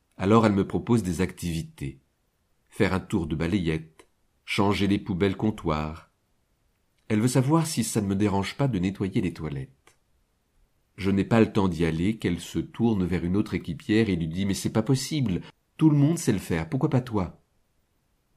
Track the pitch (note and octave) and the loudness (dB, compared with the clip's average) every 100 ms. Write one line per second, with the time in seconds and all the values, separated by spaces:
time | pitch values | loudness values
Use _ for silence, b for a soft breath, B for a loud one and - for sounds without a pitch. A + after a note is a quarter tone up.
0 | _ - F#2+ A2+ A2 G2 F#2 F#2 D#2 A#2 | _ -4 4 6 6 2 0 -2 0 0
1 | F#2 E2 F2+ - F2 D#2+ D#2+ - C#3 - | 0 -2 -2 -4 -4 -4 -6 -10 -12 -12
2 | _ _ _ _ _ _ _ - G2 F#2 | _ _ _ _ _ _ _ -2 0 0
3 | - G2+ D#2 D#2 E2 G2+ D#2+ D#2+ D#2+ _ | -2 -4 -2 -2 0 0 0 -4 -6 _
4 | - _ _ _ - - G2+ F2+ G2 G2+ | -20 _ _ _ -6 0 0 2 2 0
5 | G2+ F2 G2 F#2+ G#2+ - E2 D2+ D#2 D#2+ | -2 0 0 0 -2 -2 -4 -4 -4 -10
6 | - _ _ _ _ _ _ _ _ _ | -18 _ _ _ _ _ _ _ _ _
7 | - G#2+ B2 C3 B2+ D#3+ D#3 - A2 A#2 | -2 0 2 2 2 2 0 -2 -2 0
8 | G2 G2 G#2 G2 G2 - C#3 G2 F#2 F#2+ | 0 0 2 0 -2 -2 -2 0 -2 -2
9 | G2 A#2+ F2 E2 D#2 C3+ C3 _ _ _ | -2 -2 -2 -4 -8 -8 -10 _ _ _
10 | _ _ _ _ _ _ _ _ _ - | _ _ _ _ _ _ _ _ _ -4
11 | G2 G2 F#2+ A#2 G#2+ G#2+ F#2+ D#2+ E2 D#2+ | 0 2 4 4 4 2 0 0 -2 0
12 | F#2+ A2+ G2+ E2+ - E2 D2+ - A2+ G2+ | -2 -2 -2 -4 -6 -6 -6 -2 0 0
13 | F2 F2 F2 G2 G#2 F2+ - D2 - G#2+ | 0 -2 0 -2 -2 -4 -6 -8 0 2
14 | G#2+ F2 D#2+ F2 G2 F#2 G#2 A2+ A2+ C3 | 2 0 -2 -2 -2 -2 -2 0 2 0
15 | - D#3 A#2 E2+ B - _ - D#3+ D3 | 0 -2 -2 -2 B -20 _ 2 4 6
16 | C#3+ E3+ - G2 - E2+ D#2+ C3 D3 C3 | 4 2 0 -2 0 -4 -2 -2 0 0
17 | A#2 G#2+ E2+ - _ _ _ _ _ _ | 0 -2 -4 -8 _ _ _ _ _ _
18 | _ _ _ | _ _ _